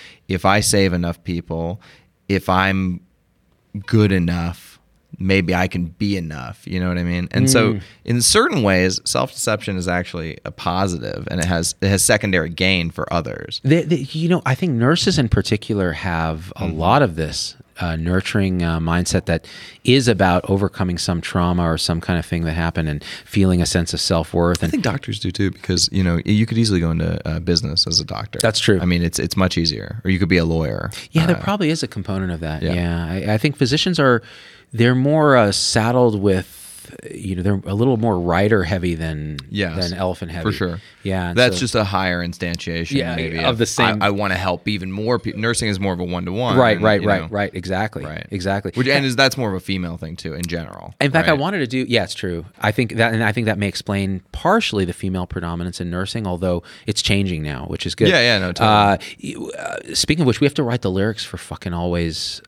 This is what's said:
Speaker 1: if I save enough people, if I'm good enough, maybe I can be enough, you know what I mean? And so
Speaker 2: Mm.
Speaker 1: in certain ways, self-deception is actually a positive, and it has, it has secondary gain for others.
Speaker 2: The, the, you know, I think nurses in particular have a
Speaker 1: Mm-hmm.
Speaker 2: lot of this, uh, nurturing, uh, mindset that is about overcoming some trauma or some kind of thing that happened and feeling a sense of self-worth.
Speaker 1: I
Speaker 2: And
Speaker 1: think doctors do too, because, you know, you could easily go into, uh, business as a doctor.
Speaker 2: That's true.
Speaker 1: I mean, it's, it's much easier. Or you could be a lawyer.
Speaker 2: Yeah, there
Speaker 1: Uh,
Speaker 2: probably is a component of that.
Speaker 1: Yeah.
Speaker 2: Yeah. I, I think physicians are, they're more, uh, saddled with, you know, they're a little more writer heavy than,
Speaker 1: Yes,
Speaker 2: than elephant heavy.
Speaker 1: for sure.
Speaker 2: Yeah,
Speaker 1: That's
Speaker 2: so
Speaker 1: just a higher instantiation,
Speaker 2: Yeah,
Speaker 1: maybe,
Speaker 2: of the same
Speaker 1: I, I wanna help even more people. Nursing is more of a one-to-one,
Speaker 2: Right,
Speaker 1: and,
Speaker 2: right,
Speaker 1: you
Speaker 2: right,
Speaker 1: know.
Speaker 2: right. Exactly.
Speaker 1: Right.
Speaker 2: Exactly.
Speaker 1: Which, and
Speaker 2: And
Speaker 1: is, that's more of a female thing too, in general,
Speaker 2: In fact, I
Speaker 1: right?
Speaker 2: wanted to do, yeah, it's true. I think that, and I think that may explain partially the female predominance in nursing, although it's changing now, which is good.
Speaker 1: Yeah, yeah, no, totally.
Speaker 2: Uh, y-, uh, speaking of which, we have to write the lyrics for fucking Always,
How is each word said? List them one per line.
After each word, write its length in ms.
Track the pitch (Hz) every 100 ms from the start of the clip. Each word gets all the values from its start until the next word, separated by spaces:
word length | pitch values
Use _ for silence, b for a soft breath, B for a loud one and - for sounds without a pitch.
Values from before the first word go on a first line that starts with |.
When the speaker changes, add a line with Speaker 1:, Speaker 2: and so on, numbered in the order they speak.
| B B -
Speaker 1:
if 200 | 92 95
I 140 | 101
save 340 | 101 104 95
enough 280 | 87 87 85
people, 600 | - 87 - 82 82 98 b b b _ -
if 180 | 95 -
I'm 520 | 92 95 95 92 87 _ _ _ _ _ _ _ 104
good 260 | - 110 104
enough, 680 | 95 85 87 85 87 - - _ _ _ -
maybe 360 | 95 95 87
I 120 | 90 92
can 180 | 90 85
be 300 | - 104 98
enough, 440 | 82 76 60 - -
you 120 | 92
know 80 | 90
what 100 | 87
I 40 |
mean? 260 | 87 87 87
And 160 | 117 131
so 220 | 127 110
Speaker 2:
Mm. 60 | 104 B B
Speaker 1:
in 180 | - 120
certain 400 | 117 214 294 196
ways, 380 | 101 92 92 90
self-deception 720 | - - - - - 107 - 92
is 100 | 90
actually 500 | 87 87 87 80 -
a 60 | -
positive, 720 | - - 90 98 85 53 50 -
and 100 | 90
it 60 | 85
has, 280 | 85 85 -
it 80 | 98
has 160 | 98
secondary 460 | - 107 104 92 80
gain 400 | 82 92 92 82
for 200 | - -
others. 480 | 85 67 - - -
Speaker 2:
The, 180 | 131 165
the, 140 | 151 160
you 320 | 139 156 165
know, 140 | 180
I 100 | -
think 200 | 131 180
nurses 440 | 117 123 170 - 160
in 100 | 117
particular 640 | 104 - 107 - 104 90
have 600 | 78 95 82 80 80 90 -
a 80 | 87
Speaker 1:
Mm-hmm. 120 | 80
Speaker 2:
lot 240 | 85 135
of 140 | 127 80
this, 400 | 76 69 - - - -
uh, 160 | 87 80
nurturing, 680 | 82 92 - 107 95 90
uh, 160 | 85 82
mindset 440 | 82 85 90 95
that 220 | - 82 - B B B
is 260 | - 135 120
about 360 | 95 92 90 -
overcoming 500 | 98 98 - 90 85
some 220 | - 85
trauma 420 | - 95 87 87
or 140 | 85 80
some 220 | - 85
kind 160 | - 87
of 80 | -
thing 180 | 85
that 80 | 82
happened 360 | 80 82 82 78
and 140 | 73 B B
feeling 380 | B 104 95 90
a 40 | 85
sense 280 | 90 85
of 60 | -
self-worth. 600 | - 85 80 87 85 87
Speaker 1:
I 40 | 82
Speaker 2:
And 40 |
Speaker 1:
think 100 | 247
doctors 340 | 135 131 - 104
do 120 | 98
too, 200 | - 98
because, 380 | - - 92 -
you 140 | 95
know, 160 | 92 85 -
you 180 | 107
could 140 | 110 113
easily 220 | 113 92
go 100 | 82
into, 280 | 82 82 80 -
uh, 140 | 80
business 460 | 85 87 - 80 -
as 120 | 85
a 60 |
doctor. 340 | - - - -
Speaker 2:
That's 180 | 113 107
true. 180 | - 95
Speaker 1:
I 40 |
mean, 180 | 90 87
it's, 160 | 85 -
it's 200 | 85 95
much 180 | 92 -
easier. 440 | 82 58 - 110
Or 60 | 95
you 80 | 92
could 100 | 90
be 80 | 90
a 80 |
lawyer. 460 | 82 82 76 50 - B B
Speaker 2:
Yeah, 120 | 160 165
there 100 | 175
Speaker 1:
Uh, 40 |
Speaker 2:
probably 280 | - 208 156
is 120 | 160
a 60 | 131
component 420 | - 92 95 92
of 100 | 82
that. 220 | 80 78
Speaker 1:
Yeah. 120 | 80
Speaker 2:
Yeah. 320 | 87 87 85 82 92 104
I, 40 |
I 40 | 107
think 180 | 151 135
physicians 420 | 123 147 190 165
are, 240 | 135 117 B B B B B
they're 240 | 113 120
more, 400 | 127 139 156 151
uh, 160 | 127 104
saddled 680 | 95 - 117 110 127 123 104
with, 340 | 101 92 87 - - - - - -
you 260 | - 95 92
know, 60 |
they're 180 | 92 98
a 100 | -
little 220 | 101 127 117
more 240 | 113 92
writer 440 | 87 85 104 107
heavy 300 | 82 95 87
than, 440 | 82 80 76 76 73 67
Speaker 1:
Yes, 400 | 101 90 82 87
Speaker 2:
than 100 | 90
elephant 320 | 92 87 85
heavy. 140 | 85
Speaker 1:
for 80 | 107
sure. 280 | - 92 85 B B
Speaker 2:
Yeah, 300 | 98 95 87
Speaker 1:
That's 220 | 85 123 90
Speaker 2:
so 40 |
Speaker 1:
just 140 | 120
a 100 | 120
higher 360 | 98 98 92 87
instantiation, 680 | 87 87 87 85 - 82 85
Speaker 2:
Yeah, 240 | 139 85 85
Speaker 1:
maybe, 220 | 80 82
Speaker 2:
of 140 | 131 117
the 80 |
same 380 | 117 - 95 104
Speaker 1:
I, 60 | 101
I 20 |
wanna 240 | 101 101 92
help 320 | 95 87 -
even 240 | 104 95
more 260 | 98 110 120
people. 220 | 113 -
Nursing 280 | 113 113 113
is 100 | 98
more 140 | 98
of 60 | 87
a 40 |
one-to-one, 540 | 90 90 90 98 123 123
Speaker 2:
Right, 180 | 120 98
Speaker 1:
and, 80 |
Speaker 2:
right, 160 | 107 104
Speaker 1:
you 80 | 104
Speaker 2:
right, 140 | 95
Speaker 1:
know. 60 | 82
Speaker 2:
right. 220 | 101 101
Exactly. 500 | 92 90 92 107 -
Speaker 1:
Right. 220 | 71 78 -
Speaker 2:
Exactly. 420 | 101 92 98 95
Speaker 1:
Which, 120 | 120 131
and 100 | 139
Speaker 2:
And 80 | 135
Speaker 1:
is, 100 | 120
that's 220 | 135 135
more 100 | 113
of 60 |
a 60 | 92
female 360 | - 95 87 85
thing 200 | 78 85
too, 180 | 80
in 80 | 78
general, 500 | 87 85 80 - 50 -
Speaker 2:
In 100 | 143
fact, 160 | 160 -
I 20 |
Speaker 1:
right? 80 | 147
Speaker 2:
wanted 180 | 160 196
to 60 | 127
do, 200 | 131 127
yeah, 160 | 117
it's 100 | 90
true. 300 | - 95 85 85 -
I 100 | 104
think 260 | 107 117 113
that, 180 | 113
and 100 | 113
I 80 | 110
think 140 | 113 110
that 100 | 104
may 100 | 101
explain 520 | - - 101 98 92 -
partially 520 | - 165 226 - 104
the 80 | 90
female 320 | - 98 92 90
predominance 540 | - 85 85 87 -
in 80 | 87
nursing, 360 | 87 98 117 101
although 360 | 87 92 87 B B B
it's 140 | -
changing 420 | - 101 98 80
now, 220 | 76 65 82
which 180 | 85 82
is 80 |
good. 140 | - 156
Speaker 1:
Yeah, 120 | 165
yeah, 180 | 120 104
no, 140 | 90
totally. 160 | 87 110
Speaker 2:
Uh, 280 | 104 101 95 B B
y-, 360 | - - - -
uh, 360 | - - -
speaking 280 | - - 156
of 40 | 147
which, 140 | 143
we 60 | 143
have 80 |
to 80 | -
write 200 | 123 120
the 80 | 95
lyrics 340 | 95 104 110
for 140 | - 92
fucking 340 | - - 92
Always, 720 | 85 87 87 82 76 - -